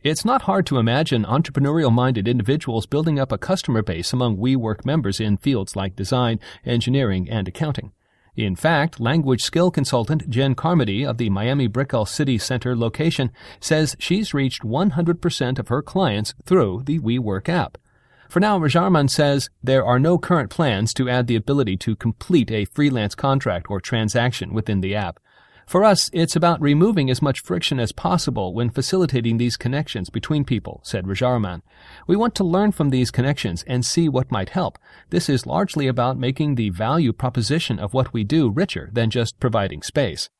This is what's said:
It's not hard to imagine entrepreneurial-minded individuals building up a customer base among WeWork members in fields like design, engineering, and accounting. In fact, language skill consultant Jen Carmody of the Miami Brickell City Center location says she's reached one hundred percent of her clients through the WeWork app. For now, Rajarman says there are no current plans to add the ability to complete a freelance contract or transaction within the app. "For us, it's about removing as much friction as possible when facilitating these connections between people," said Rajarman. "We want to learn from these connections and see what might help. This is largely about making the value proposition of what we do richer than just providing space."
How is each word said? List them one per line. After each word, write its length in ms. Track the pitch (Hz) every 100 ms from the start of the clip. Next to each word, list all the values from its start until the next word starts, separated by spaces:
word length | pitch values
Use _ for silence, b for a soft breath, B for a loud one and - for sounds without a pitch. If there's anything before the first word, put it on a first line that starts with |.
It's 220 | 147 151 226
not 160 | 254
hard 240 | - 196 170
to 120 | 131
imagine 460 | 113 127 160 117
entrepreneurial-minded 1040 | 101 131 165 139 139 160 139 117 127 120 101
individuals 580 | 123 104 151 135 113 -
building 320 | 143 160 143
up 140 | -
a 60 | 101
customer 440 | - 185 - 110
base 300 | 107 85 87
among 240 | 127 120 98
WeWork 480 | 123 131 110 104
members 380 | 131 160 104 -
in 160 | 110 101
fields 400 | 143 123 95 98
like 180 | 95 95
design, 420 | 98 127 120 113 B B -
engineering, 640 | 120 120 135 120 92 92
and 180 | 110 92
accounting. 460 | - 156 131 - _ _ _ _ -
In 220 | 107 90
fact, 420 | 156 160 160 -
language 420 | 117 160 139 123
skill 300 | - 160 180
consultant 580 | 165 135 123 113 156 -
Jen 240 | 120 139
Carmody 520 | 123 160 175 110 98 139
of 120 | 117
the 120 | 113
Miami 380 | 98 117 139 120
Brickell 380 | 117 135 123 107
City 320 | - 139 117
Center 380 | - 127 123 120
location 560 | 113 - 160 160 123 B B B
says 340 | - 156 156 -
she's 340 | - 185 220
reached 320 | 139 135 - 110
one 240 | 131 196
hundred 300 | 143 170 170
percent 380 | 170 - 127 131
of 100 | -
her 120 | 127
clients 520 | 151 190 170 104 107 - -
through 380 | 185 107 92 135
the 140 | 156
WeWork 480 | 107 123 107 95 -
app. 300 | 175 107 - b b b b b
For 100 | 175
now, 200 | 208 196
Rajarman 500 | 151 165 190 170 139
says 400 | - 147 139 - _
there 200 | 123 131
are 140 | 117 123
no 220 | 156 175
current 320 | - 185 127
plans 420 | - 151 98 113
to 160 | - 127
add 160 | 123 120
the 100 | 113
ability 420 | 120 143 113 95
to 180 | - 110
complete 560 | 117 - - 175 117
a 140 | 110 98
freelance 500 | - 147 127 101 -
contract 560 | 139 135 113 87 -
or 100 | 98
transaction 720 | - 117 110 120 123 - 92
within 280 | 110 107 98
the 120 | 95
app. 260 | 104 92 - b b b b -
"For 180 | 180
us, 280 | 214 190 -
it's 220 | - 170 170
about 260 | 170 165
removing 480 | 143 147 202 196 131
as 140 | 123
much 180 | 143 127
friction 380 | - 175 - 135
as 120 | 113
possible 600 | - 175 180 - 117 92
when 160 | 104 120
facilitating 680 | 131 131 185 165 127 117 113
these 200 | 123 -
connections 540 | 120 139 156 110 90
between 340 | 110 - 151 135
people," 340 | 113 - -
said 240 | - 101 92
Rajarman. 560 | 98 127 123 98 85 _ B B B -
"We 100 | 196
want 200 | 233 -
to 80 |
learn 280 | 185 180 214
from 200 | - 143
these 180 | 131 120
connections 540 | - 131 135 104 85 -
and 180 | 123
see 240 | 117 - 165
what 240 | 127 127
might 180 | 107 92
help. 280 | 190 175 - B B B
This 180 | 175 165
is 200 | 135 -
largely 400 | 151 196 - 135
about 320 | 123 120 131
making 340 | 127 135 151
the 160 | 127 107
value 440 | 87 110 160 131
proposition 640 | - 123 123 107 156 - 110
of 160 | 104 131
what 180 | 127
we 100 | 117
do 280 | 107 160 127
richer 400 | 107 196 85 90
than 160 | 113 117
just 300 | 120 113 -
providing 420 | 127 107 98 76
space." 480 | - 151 131 - -